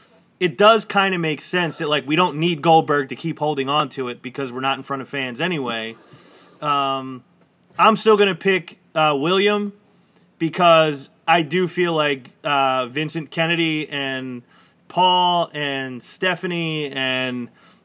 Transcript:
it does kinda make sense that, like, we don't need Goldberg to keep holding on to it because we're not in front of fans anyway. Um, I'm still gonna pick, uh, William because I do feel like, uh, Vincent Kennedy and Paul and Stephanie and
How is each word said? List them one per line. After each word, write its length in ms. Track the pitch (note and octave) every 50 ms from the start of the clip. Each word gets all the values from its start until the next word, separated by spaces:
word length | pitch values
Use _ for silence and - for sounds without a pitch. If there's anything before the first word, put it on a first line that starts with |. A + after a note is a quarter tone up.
| _ _ _ _ _ _ _ -
it 180 | F3+ F3 F3
does 260 | - G3+ G#3+ A3+ G#3+ G#3+
kinda 360 | - - G3+ G3 G3 F#3 F3
make 220 | E3 D#3 D3+ -
sense 360 | - - - F3+ F3 D#3 -
that, 100 | - E3
like, 200 | D3 D3+ C#3+ B2
we 80 | C3+ D#3
don't 220 | F3+ F#3 E3+ C#3
need 240 | D#3 E3 F3+ E3+ C#3+
Goldberg 480 | C#3 E3+ D#3+ D#3+ D3 D3+ D3 C#3+ C3+ B2+
to 60 | B2+
keep 240 | - - E3 D3+ -
holding 300 | D3+ D3+ D3 C#3 C3 C3+
on 180 | C#3+ D3+ D3 B2+
to 200 | - C#3 B2+ B2
it 120 | A#2 -
because 300 | - B2+ B2 C#3+ C#3 B2
we're 100 | A#2+ B2+
not 160 | C3 C3+ C3
in 60 | B2+ C3
front 200 | - C3+ C3+ B2
of 60 | -
fans 300 | - C#3 C3 B2+ A#2+ B2
anyway. 560 | E3 F#3 F3 D3 B2+ A#2+ A2+ A2+ A2+ A2+ A2+ - - _ - - - - - - - _ _ _
Um, 640 | D3+ D3 C#3+ C#3+ C#3 C3+ C3+ C3+ C3 C3 C3 B2 - _ _ _ _ _ _ _ _ _ _
I'm 180 | - F3 G#3+ A3
still 220 | - - A3 G#3+
gonna 180 | G3 G3+ G3 F#3
pick, 420 | - - G3 F#3+ F3+ E3+ - - - _ _ -
uh, 200 | D#3+ D#3 D3+ D3
William 540 | C3+ C#3+ E3+ F#3+ G3 G3+ G#3 G#3 G#3 G#3 G3+ G3+ _ _ _ _ _ _ _ _ _ _ _ _ _
because 680 | E3 D#3+ - F3+ F3+ E3+ E3 D#3+ D#3+ D#3 D3 C3+ - - _ _ _
I 160 | - E3 F3 D#3+
do 240 | C3+ D#3+ F#3 F#3
feel 260 | E3 - F3+ F3+ F3 E3
like, 380 | D#3 D3+ D3 C#3+ C3+ B2 - _ _ -
uh, 440 | D3+ C#3+ C#3 C3+ C3 C3 C3 B2+
Vincent 420 | A#2+ B2+ D3+ D#3 D#3 - E3 D3 -
Kennedy 580 | - E3+ D#3+ E3 E3+ E3 E3 D#3+ D#3 D3+ C#3+ -
and 520 | D3 C#3+ C#3 C3+ C3+ C3 C3 B2+ B2 A#2+ - _ _ _ _ _ _ _ _
Paul 640 | - - E3+ F3+ F3+ F3+ F3+ F3+ F3+ F3 F3 E3 - -
and 480 | D3 D3 C#3+ C#3 C3+ C3+ C3 B2+ A#2
Stephanie 880 | - - - - F#3+ F#3 F3 F3 - F3+ F3+ E3+ E3 D#3+ D#3 D#3 D3 C#3
and 600 | C3 C3+ C3 C3 C3 C3 C3 B2+ B2 B2 A#2+ A#2+ _ _ _ - _ _ _